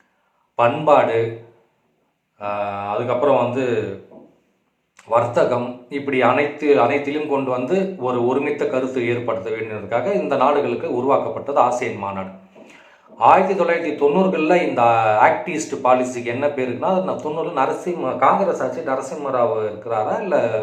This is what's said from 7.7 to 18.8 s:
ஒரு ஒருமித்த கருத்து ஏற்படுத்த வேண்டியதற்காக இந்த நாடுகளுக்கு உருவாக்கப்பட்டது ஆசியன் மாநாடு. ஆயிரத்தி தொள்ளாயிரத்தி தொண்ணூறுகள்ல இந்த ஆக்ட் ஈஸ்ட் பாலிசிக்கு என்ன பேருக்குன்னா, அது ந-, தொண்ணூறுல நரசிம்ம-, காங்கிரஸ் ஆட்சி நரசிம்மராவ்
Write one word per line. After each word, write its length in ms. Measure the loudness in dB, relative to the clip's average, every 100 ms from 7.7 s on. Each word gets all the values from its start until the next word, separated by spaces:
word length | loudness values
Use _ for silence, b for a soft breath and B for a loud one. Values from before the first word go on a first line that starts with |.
| -2 -2 -4
ஒரு 300 | -4 0 2
ஒருமித்த 400 | 0 0 -2 -2
கருத்து 400 | -2 -2 -2 -2
ஏற்படுத்த 420 | -2 -2 -4 -4
வேண்டியதற்காக 640 | -6 -6 -8 -4 -2 0
இந்த 220 | -2 -2 2
நாடுகளுக்கு 600 | 2 2 0 -2 -4 -2
உருவாக்கப்பட்டது 640 | 2 2 0 -6 -2 2
ஆசியன் 380 | 2 2 -4 -6
மாநாடு. 320 | -8 -8 -10 -14 -20 -20 B B B B B 2
ஆயிரத்தி 460 | 6 6 4 0
தொள்ளாயிரத்தி 320 | 2 0 -2 0
தொண்ணூறுகள்ல 720 | 2 4 2 2 2 2 2
இந்த 140 | 2 4 4 4 4
ஆக்ட் 320 | 4 4 -4
ஈஸ்ட் 360 | -6 -6 -2 2
பாலிசிக்கு 400 | 2 2 -4 -6
என்ன 220 | -2 -2
பேருக்குன்னா, 600 | -2 -4 -4 -2 0 -2
அது 40 |
ந-, 200 | -4 -6
தொண்ணூறுல 200 | -6 -4
நரசிம்ம-, 640 | -2 -2 -2 -6 -6 -4 0
காங்கிரஸ் 480 | 2 2 0 -2
ஆட்சி 160 | -4
நரசிம்மராவ் 840 | -4